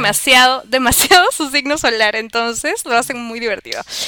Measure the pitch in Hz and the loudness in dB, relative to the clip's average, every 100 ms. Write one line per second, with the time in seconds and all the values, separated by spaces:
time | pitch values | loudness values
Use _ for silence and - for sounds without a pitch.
0 | 208 208 - 254 254 262 - 254 240 240 | 0 0 4 6 6 2 -2 0 0 2
1 | - 359 403 - 285 285 269 302 285 220 | 4 4 4 0 -2 -2 -2 -2 -2 0
2 | 214 220 220 233 233 226 302 427 320 233 | 0 0 -4 -4 -4 -4 -4 -4 -2 0
3 | 240 240 233 226 226 190 - - - - | 0 -6 -10 -6 -6 -6 -8 -10 -10 -10